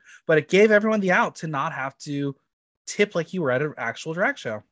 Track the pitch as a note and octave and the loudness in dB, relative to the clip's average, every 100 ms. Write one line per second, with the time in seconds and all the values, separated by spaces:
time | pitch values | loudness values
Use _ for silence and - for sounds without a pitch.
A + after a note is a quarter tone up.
0 | _ - - D#3 D3 F#3 A3 G#3 A3 A3 | _ -8 2 2 4 6 6 6 2 0
1 | F#3 F#3+ F#3 - E3 C#3 D#3+ D3 C3 - | 2 2 0 -4 -8 -4 -4 -6 -8 -8
2 | D3+ C#3+ C#3+ C#3 _ _ _ _ - - | -8 -6 -6 -8 _ _ _ _ -6 -2
3 | G#3 F3 D#3+ F#3 C#3 B2+ D3+ C3+ A#2 - | 0 -2 -6 -4 -2 -2 -2 -6 -8 -8
4 | D#3+ E3 A#3+ C#4 B2 A2 - | -8 -4 -4 -4 -10 -10 -12